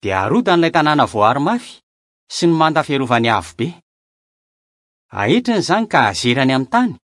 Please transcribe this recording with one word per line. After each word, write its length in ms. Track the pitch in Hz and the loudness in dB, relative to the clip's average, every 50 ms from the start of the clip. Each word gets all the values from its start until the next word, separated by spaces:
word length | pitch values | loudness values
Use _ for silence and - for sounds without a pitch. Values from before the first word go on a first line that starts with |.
| - | -4
Dia 180 | 104 95 95 | -2 -2 -2
harodan'ilay 500 | 95 104 143 226 247 - 185 170 165 165 | 0 0 0 0 2 2 2 2 2 2
tanàna 340 | 156 165 151 151 151 147 123 101 | 2 2 2 2 2 2 2 0
voary 320 | - 110 104 107 127 143 | 2 2 2 2 2 2
mafy, 400 | 143 170 226 240 - - - - _ _ _ _ _ _ _ _ _ _ | 0 -2 -2 -4 -6 -12 -20 -20 _ _ _ _ _ _ _ _ _ _
sy 160 | - - - 170 | -8 -2 0 2
ny 60 | 165 | 2
manda 300 | 160 160 156 160 160 147 | 4 2 2 2 -2 -2
fiarovany 460 | - 147 135 135 117 120 117 117 117 110 | -2 -2 -4 -2 0 0 0 2 2 0
avo 240 | 101 87 - - - | -2 -2 -6 -8 -8
be. 100 | 117 170 175 - _ _ _ _ _ _ _ _ _ _ _ _ _ _ _ _ _ _ _ _ _ _ _ _ _ _ | -8 -8 -8 -12 _ _ _ _ _ _ _ _ _ _ _ _ _ _ _ _ _ _ _ _ _ _ _ _ _ _
Ahetriny 500 | - 98 101 107 160 240 247 - 240 202 | -8 -4 -2 0 0 0 0 0 -2 -2
izany 280 | 165 - 170 214 226 214 | 0 0 0 -2 -2 0
ka 200 | - 156 123 104 | 0 0 2 0
azerany 440 | 95 - - 123 120 131 135 131 131 | 0 -2 -2 -2 0 2 0 0 0
amin'ny 160 | 131 131 - | 0 -2 -2
tany 240 | - 240 254 233 - - | -2 0 0 0 -4 -8